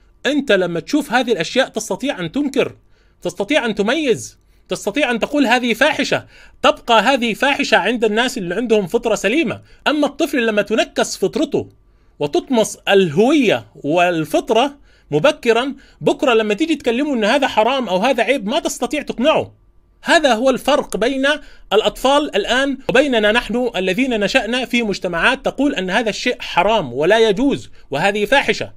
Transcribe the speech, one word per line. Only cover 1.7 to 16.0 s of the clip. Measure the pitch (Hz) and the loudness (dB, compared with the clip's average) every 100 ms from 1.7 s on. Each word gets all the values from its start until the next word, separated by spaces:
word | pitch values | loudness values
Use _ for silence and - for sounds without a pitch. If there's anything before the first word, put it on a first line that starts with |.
| 220 - 190 220 180 | -4 -8 -6 -6 -6
أن | 170 | -6
تنكر، | 254 294 254 165 - _ _ _ _ | -4 -2 -2 -2 -6 _ _ _ _
تستطيع | 175 - 196 302 233 | -8 -6 -2 0 0
أن | |
تميز، | 196 202 302 294 156 110 - _ _ _ | -2 0 0 0 -2 -4 -18 _ _ _
تستطيع | 185 - 285 277 | -8 -4 -2 0
أن | 233 | 0
تقول: | - 294 240 | -2 0 2
"هذه | 247 240 | 2 0
فاحشة". | 214 302 - 262 135 - - - - | 0 0 0 -2 -2 -4 -18 -20 0
تبقى | 262 294 - 226 | 0 0 2 2
هذه | 202 277 233 | 4 0 0
فاحشة | 196 269 269 277 202 | 0 0 0 0 2
عند | 185 247 | 2 0
الناس | 220 214 254 254 | 0 0 -2 -4
اللي | 170 | -6
عندهم | 175 247 214 185 | -4 0 0 0
فطرة | 247 247 | -2 -2
سليمة. | 196 196 277 254 104 - - - | -2 0 0 -2 -6 -14 -8 -4
أما | 302 285 | 0 -2
الطفل | - 330 277 226 | -2 -2 0 0
لما | 208 | 0
تنكس | 202 226 320 - 226 - | 0 -2 -2 -2 -4 -2
فطرته | 190 247 320 156 104 - _ _ _ - | -4 -2 -2 -4 -6 -14 _ _ _ -8
وتطمس | 147 349 359 240 208 - - | -4 -2 0 0 0 -4 2
الهوية | 196 185 143 233 311 226 127 - | 4 4 2 2 4 2 0 -4
والفطرة | - 143 170 175 170 151 320 - 226 277 - - _ _ | -10 -2 2 2 0 -2 -2 0 0 0 -4 -20 _ _
مبكرا، | 147 240 302 240 226 277 262 - _ | 2 4 4 0 0 0 -6 -16 _